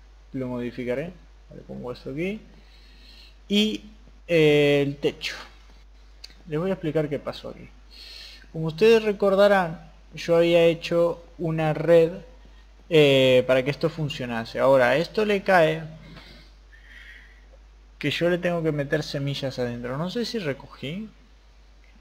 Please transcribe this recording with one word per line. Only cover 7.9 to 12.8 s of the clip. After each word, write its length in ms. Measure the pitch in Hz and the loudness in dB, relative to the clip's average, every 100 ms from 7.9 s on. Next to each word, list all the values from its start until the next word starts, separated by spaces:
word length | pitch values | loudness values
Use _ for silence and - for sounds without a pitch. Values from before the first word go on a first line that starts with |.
| - - - - - - | -20 -20 -20 -20 -20 -14
Como 140 | 160 160 | -8 -8
ustedes 360 | 160 220 226 | 2 4 4
recordarán, 840 | 214 202 202 190 202 202 170 165 - - - 160 | 2 0 2 4 4 4 0 -6 -16 -20 -20 -10
yo 220 | - 170 | 0 2
había 260 | 170 170 165 | 4 4 4
hecho 580 | 165 - 170 170 170 - - | 2 -2 0 0 -2 -12 -8
una 360 | 160 160 156 | -6 -2 -2
red, 380 | 151 156 170 165 190 - - - - - - | 0 4 6 4 0 -16 -20 -20 -20 -20 -20